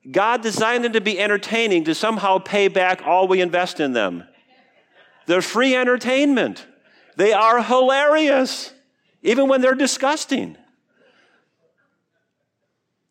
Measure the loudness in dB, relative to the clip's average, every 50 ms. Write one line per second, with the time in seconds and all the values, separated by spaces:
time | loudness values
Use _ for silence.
0 | _ -4 -2 0 0 0 0 -2 -4 -4 -4 -2 -2 0 0 -2 -2 -2 -2 -2
1 | -2 -2 -2 -2 -2 0 -2 -2 -4 -4 -4 -2 0 0 0 0 0 0 -2 -2
2 | -2 -2 -2 -2 0 0 0 0 -2 -2 -2 0 0 0 2 0 0 0 0 -2
3 | 0 0 2 2 2 2 2 0 0 0 0 -2 -2 -4 -4 -4 -4 -2 0 0
4 | 0 -2 -2 -6 -12 -16 _ _ _ _ _ _ _ _ _ _ _ _ _ _
5 | _ _ _ _ _ -2 0 0 0 -2 -2 0 0 2 2 2 2 0 0 0
6 | -2 -2 0 0 2 2 2 0 0 -2 -4 -8 -16 -20 _ _ _ _ _ _
7 | _ _ _ 0 2 2 4 4 4 4 4 2 2 2 2 2 4 4 2 2
8 | 2 2 4 4 2 2 2 0 0 -2 -4 -10 -12 -16 -18 _ _ _ _ _
9 | _ _ _ _ -2 0 2 2 2 2 2 2 2 2 2 2 0 -2 -2 -2
10 | -2 -2 -2 -4 -4 -6 -6 -6 -6 -8 -12 -18 _ _ _ _ _ _ _ _
11 | _ _ _ _ _ _ _ _ _ _ _ _ _ _ _ _ _ _ _ _
12 | _ _ _ _ _ _ _ _ _ _ _ _ _ _ _ _ _ _ _ _
13 | _ _